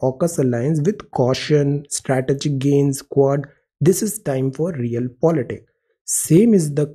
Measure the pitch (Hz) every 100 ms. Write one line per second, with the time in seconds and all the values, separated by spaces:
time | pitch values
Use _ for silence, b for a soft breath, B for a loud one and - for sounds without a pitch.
0 | 131 - 170 156 131 120 139 160 165 208
1 | - - 123 131 - 147 143 147 - -
2 | - 131 131 139 151 135 139 143 143 135
3 | - 143 139 143 - b b _ 147 190
4 | 214 - 151 131 135 135 175 147 120 120
5 | 123 - 165 156 113 104 _ _ _ _
6 | - - - 165 233 196 151 143 147